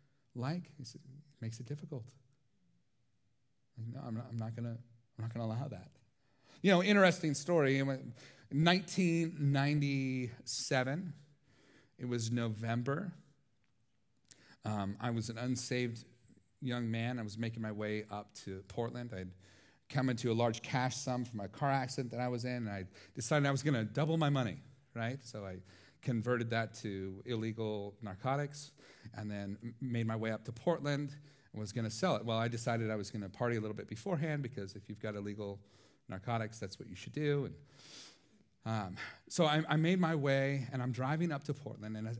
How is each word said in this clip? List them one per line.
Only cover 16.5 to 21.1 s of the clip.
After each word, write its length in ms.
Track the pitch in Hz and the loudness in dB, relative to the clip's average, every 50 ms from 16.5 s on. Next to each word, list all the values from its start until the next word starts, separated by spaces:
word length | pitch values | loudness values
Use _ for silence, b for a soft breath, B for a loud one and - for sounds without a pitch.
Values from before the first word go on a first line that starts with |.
| _ - | _ -8
young 300 | - 131 123 123 120 113 | -4 -2 -2 -2 0 0
man. 280 | 113 113 113 120 127 123 | 0 0 0 0 -2 -2
I 40 | 110 | -4
was 160 | 104 101 110 | -6 -4 -4
making 240 | 117 113 113 113 110 | -4 -4 -2 -4 -4
my 100 | 110 107 | -4 -4
way 320 | 104 107 107 107 107 104 - | -2 -2 -2 -2 -2 -4 -4
up 240 | 104 104 104 - - - - | -8 -8 -8 -10 -14 -14 -10
to 180 | 101 95 95 95 - | -8 -8 -10 -10 -8
Portland. 440 | - - 117 117 123 123 120 117 110 | -4 -4 -4 -2 -4 -6 -8 -6 -6
I'd 140 | 92 92 92 92 B B B B B B B B B B - | -6 -8 -8 -10 B B B B B B B B B B -4
come 200 | - 143 131 131 | 0 0 2 2
into 240 | 120 113 - 123 113 | 0 2 2 2 4
a 20 | |
large 280 | 113 120 117 110 - - | 4 4 2 2 0 -4
cash 340 | - - 127 127 127 - | -2 0 2 2 2 0
sum 280 | - - 131 | -2 -4 -4